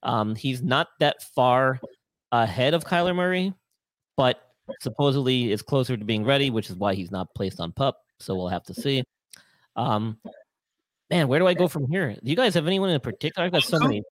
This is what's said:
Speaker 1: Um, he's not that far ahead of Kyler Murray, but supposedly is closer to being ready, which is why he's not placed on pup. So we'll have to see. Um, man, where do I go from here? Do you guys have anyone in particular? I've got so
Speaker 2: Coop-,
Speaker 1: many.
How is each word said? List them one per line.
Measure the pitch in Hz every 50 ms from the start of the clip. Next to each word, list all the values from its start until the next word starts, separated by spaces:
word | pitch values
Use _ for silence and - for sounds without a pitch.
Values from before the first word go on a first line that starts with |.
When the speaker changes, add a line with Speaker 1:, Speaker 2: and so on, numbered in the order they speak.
| -
Speaker 1:
Um, | 123 120 117 107 107 110
he's | 110 - 135 131 123
not | 123 139 127 139 170 - _ _
that | 151 147 - - -
far | - - - 131 123 123 127 135 131 131 127 - - - _ _ _ _ _ _ _
ahead | - 120 117 110 92 123 127 135 156
of | 170 156
Kyler | - 185 175 175 180 180
Murray, | 180 180 180 180 180 185 196 185 _ _ _ _ _ _ _ _ _ _ _ _ -
but | 135 127 127 - _ _ _ _ _ - 110 -
supposedly | - 131 117 - 147 143 131 139 135 127 131 127 123 117
is | 101 104
closer | - - - 143 127 117 127 113
to | 107
being | 104 113 107 107
ready, | 117 139 139 139 139
which | 120 110 101 -
is | 95
why | 90 98 101 98
he's | 98 92 85
not | 98 95 92 - _
placed | - 101 95 92 -
on | - 85
pup. | 87 - 135 139 - _ _ _ _ _
So | - - 95
we'll | 92 92 90
have | 90 87 -
to | - 92
see. | - 233 143 139 131 123 _ _ _ _ _ - - _ _ _ _ _ _ _
Um, | - 120 127 110 104 107 113 110 - _ - - - - _ _ _ _ _ _ _ _ _ _ _ _ _
man, | - 175 160 127
where | 131 151
do | 180 185
I | 180
go | 170 180 165
from | - 160 139 127
here? | 156 190 185 127 101
Do | - - 113
you | 151
guys | 196 262 233 170
have | 175 147 156
anyone | 190 190 190 190
in | 170 147
particular? | - 127 101 - - 156 - - 170
I've | 180
got | 175 165 -
so | - - 160
Speaker 2:
Coop-, | 147 135
Speaker 1:
many. | 214 104 - -